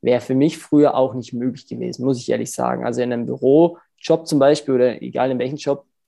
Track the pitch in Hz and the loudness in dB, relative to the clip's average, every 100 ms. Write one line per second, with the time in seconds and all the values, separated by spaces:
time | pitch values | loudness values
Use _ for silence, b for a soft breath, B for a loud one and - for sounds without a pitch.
0 | 117 123 - 131 151 - - 151 147 - | 0 -2 0 2 2 0 0 4 4 4
1 | 127 123 113 120 127 123 _ 117 120 - | 0 -2 -10 -6 -6 -6 _ -8 -8 -4
2 | 131 123 120 113 113 - 123 123 120 120 | -2 -2 -2 -4 -4 -4 -4 -4 -4 -4
3 | 123 120 117 123 127 147 170 170 _ _ | -4 -4 -6 -2 4 6 4 0 _ _
4 | - 165 165 151 135 147 - 127 123 113 | -2 -2 2 2 4 2 0 2 2 0
5 | 64 123 127 127 123 147 - 139 _ _ | -8 -4 -2 -2 -4 -6 -4 -4 _ _